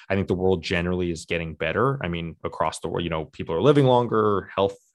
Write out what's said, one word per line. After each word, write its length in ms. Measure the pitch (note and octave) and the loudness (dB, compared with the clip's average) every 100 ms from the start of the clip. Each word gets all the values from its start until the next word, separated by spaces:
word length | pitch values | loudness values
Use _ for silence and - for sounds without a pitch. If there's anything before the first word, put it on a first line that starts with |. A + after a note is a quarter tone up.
| - | -2
I 60 | G2 | -2
think 120 | F#2+ | 0
the 60 | |
world 280 | F2+ F#2+ F2+ | 0 2 0
generally 480 | - F2 F2 F2+ F2 | 0 -2 0 -2 -2
is 140 | D#2+ | -4
getting 300 | - E2+ E2 | -4 -4 -4
better. 440 | D#2+ D#2+ F2+ C3 C#3 | -4 -2 0 0 0
I 40 | F2 | -4
mean, 280 | E2+ E2 E2 | -4 -6 -8
across 360 | - - D#2+ - | -8 -2 -2 -2
the 80 | E2+ | -6
world, 160 | F2+ | -4
you 60 | E2+ | -2
know, 140 | D#2+ | -4
people 300 | D2+ - F2+ | -6 -10 -4
are 80 | E2 | 2
living 240 | C3 D3 C3 | 4 6 6
longer, 640 | B2 A#2 A2 G#2+ G2 - | 4 4 2 2 0 -2
health 220 | - G2 - _ | 0 -2 -2 _